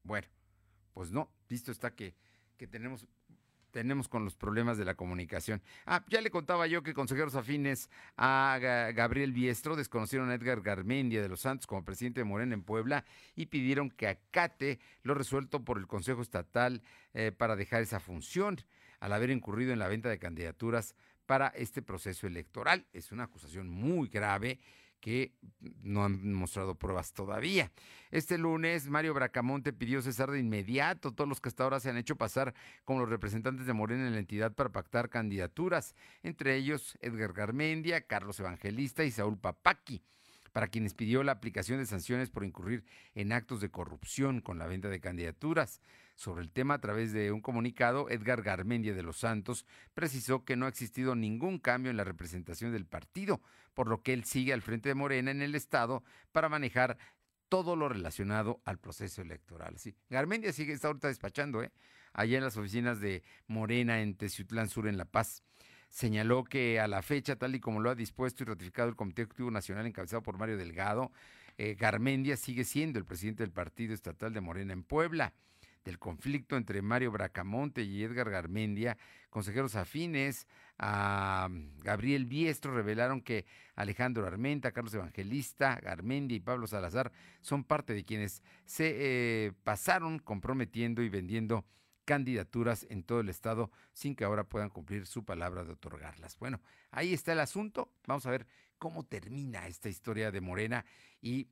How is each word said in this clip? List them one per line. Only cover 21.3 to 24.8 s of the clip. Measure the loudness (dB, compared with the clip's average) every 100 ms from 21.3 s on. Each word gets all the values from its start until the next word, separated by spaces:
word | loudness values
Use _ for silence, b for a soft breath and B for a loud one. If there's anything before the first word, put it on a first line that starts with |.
| 4 4
este | 0 -6 -6
proceso | -6 -6 -6 -4 -4
electoral. | -6 -8 -4 2 2 0
Es | -16 -12
una | -8
acusación | -10 -10 -12 -10 -6
muy | -2 0 2 0
grave | 0 0 0 0 -4 B B